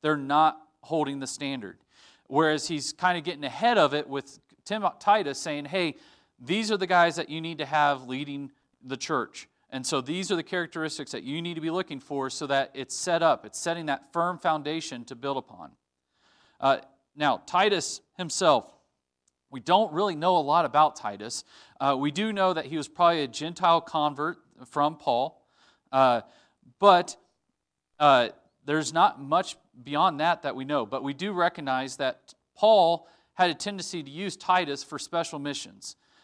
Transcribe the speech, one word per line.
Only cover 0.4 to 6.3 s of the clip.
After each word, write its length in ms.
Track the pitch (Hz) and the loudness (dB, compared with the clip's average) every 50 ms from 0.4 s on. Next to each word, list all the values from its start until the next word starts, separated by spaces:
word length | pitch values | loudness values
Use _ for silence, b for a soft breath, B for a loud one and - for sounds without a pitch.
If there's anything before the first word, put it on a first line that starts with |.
| 160 151 - - - _ _ _ - | 4 4 2 -2 -10 _ _ _ -10
holding 360 | - 160 156 147 139 139 139 | -6 -2 -2 -2 -2 -4 -6
the 80 | 135 127 | -8 -10
standard." 520 | - - 143 139 139 123 104 92 - - _ b b b b b b b b - | -10 -8 -8 -8 -8 -8 -10 -12 -14 -18 _ b b b b b b b b -2
Whereas 420 | 131 147 160 156 156 147 - - | 2 2 4 4 2 0 -2 -4
he's 240 | 165 147 - - - | -6 -6 -6 -8 -6
kind 240 | - 180 180 180 170 | -2 0 0 0 0
of 80 | 147 | -4
getting 180 | 175 156 143 147 | -6 -8 -8 -8
ahead 340 | 127 - 151 214 240 240 202 | -10 -4 0 2 4 6 6
of 160 | 156 135 143 | 6 4 4
it 140 | 151 151 135 | 0 -4 -4
with 320 | 139 139 131 - - - _ _ _ _ _ | -6 -8 -8 -8 -16 -20 _ _ _ _ _
Tim-, 240 | - 208 220 196 170 - - | -8 -6 -2 -2 -2 -2 0
Titus 360 | - 208 208 220 180 143 135 - | 2 4 4 4 2 -2 -6 -6
saying, 280 | - 165 147 147 143 | -6 -6 -6 -6 -8
"Hey, 320 | 139 170 190 175 156 - b b b b b b b | -4 -2 -2 -2 -2 -4 b b b b b b b